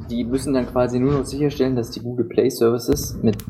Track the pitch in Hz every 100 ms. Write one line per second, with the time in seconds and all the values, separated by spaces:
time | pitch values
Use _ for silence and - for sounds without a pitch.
0 | - 117 117 131 - 131 123 123 123 123
1 | 131 143 127 139 147 139 131 127 113 -
2 | 120 123 117 - 120 131 117 120 127 -
3 | - - 117 107 -